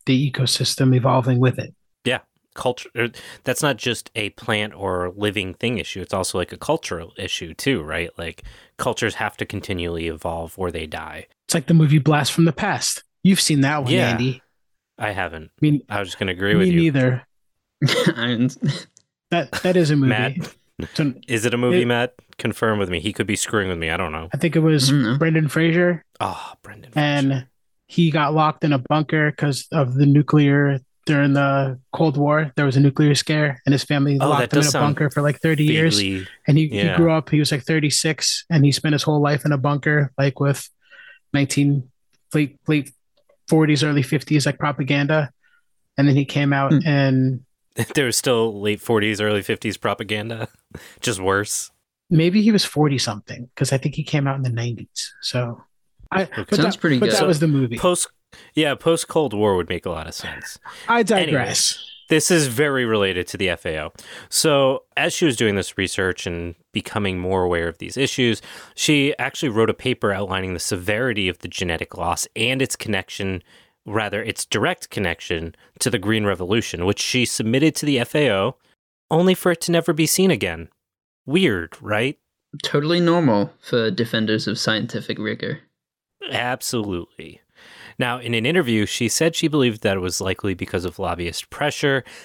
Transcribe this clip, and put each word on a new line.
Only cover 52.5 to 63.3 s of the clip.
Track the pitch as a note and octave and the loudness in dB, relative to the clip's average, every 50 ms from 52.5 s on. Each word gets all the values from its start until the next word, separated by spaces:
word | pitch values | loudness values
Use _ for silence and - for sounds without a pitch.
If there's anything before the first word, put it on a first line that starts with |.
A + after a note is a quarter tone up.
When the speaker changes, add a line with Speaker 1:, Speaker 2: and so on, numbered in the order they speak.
Speaker 1:
was | G#3+ F#3 - | 4 4 2
forty | - - D3 D3+ D3 C#3 B2 | 0 0 0 2 2 2 0
something, | - A#2 G#2 G#2 - - - A#2+ B2 - _ | -2 -4 -6 -8 -12 -16 -16 -16 -16 -16 _
'cause | - C#3+ - | -4 -2 0
I | C#3 B2+ | 0 -2
think | - D3+ - | -2 -4 -4
he | - D3 | -6 -6
came | - D#3 D3 C#3 | -2 -2 0 0
out | C#3 C3+ | -2 -2
in | C#3 | -2
the | C3 B2+ | -2 -2
nineties. | A2+ A2+ A#2+ A#2+ A2+ F#2+ - - _ - - - - - | -2 -2 -4 -6 -6 -8 -12 -14 _ -12 -12 -12 -14 -10
So, | - - - B2 B2 A#2 A2+ - - _ _ _ _ _ _ _ - - | -10 -6 -4 -4 -4 -4 -8 -14 -20 _ _ _ _ _ _ _ -12 -4
I, | - F#3+ | -2 -2
Speaker 2:
Okay. | F#3 - - A2 F#2 - | -2 -2 -6 -10 -4 -2
Speaker 1:
but | - | 0
Speaker 3:
Sounds | - D#3 F#3+ G3 | 2 2 0 0
Speaker 1:
that, | - | 0
Speaker 3:
pretty | - E3 C#3 B2 | 0 0 2 2
Speaker 1:
but | - - | 2 2
Speaker 3:
good. | G#2+ - | 2 2
Speaker 1:
that | - | 2
was | F#3+ D#3+ D3 | 2 2 2
the | E3 D#3 | 2 2
movie. | C#3+ C3+ C3 A2+ A#2 | 2 2 0 -2 -2
Speaker 2:
Post, | A2 - F3+ F3 - - - _ _ _ _ - - - - _ | 0 0 0 0 0 -2 -6 _ _ _ _ -20 -20 -20 -4 _
yeah, | D#3 D#3 D3 B2+ | 0 0 0 0
post-Cold | - - E3 E3 - - - - D#3+ D3+ B2 G#2+ | 0 2 2 2 2 -2 -2 0 0 0 0 0
War | G2+ G#2+ G#2 F#2+ | 2 2 4 2
would | F2+ E2 - | 2 0 -2
make | F2+ E2+ - | -6 -6 -4
a | F#2 | -6
lot | E2 D#2+ D#2 | -6 -6 -8
of | E2 - | -10 -12
sense. | - - - - - - - - - _ - - - - - | -12 -12 -12 -12 -12 -14 -16 -18 -18 _ -20 -20 -10 -2 0
Speaker 1:
I | A#3 A#3 | 2 2
Speaker 2:
Anyways, | A3 G3+ A3 F#3 E3 D3+ | 2 2 2 2 2 2
Speaker 1:
digress. | D3+ C3 A#2+ - - - - - - - - - - - _ - | 0 0 0 -2 -2 0 0 -2 -2 -6 -12 -18 -20 -20 _ 0
Speaker 2:
this | D#3+ D#3 - - | 2 2 4 4
is | F3+ D#3+ D3 C3 | 4 4 2 2
very | A2 B2+ D3+ C#3+ C3+ C3 B2 | 0 0 0 2 2 0 0
related | A2+ A2 G#2 G2 F#2+ F2+ F2+ E2+ | 2 2 2 2 2 0 -2 -4
to | - | -6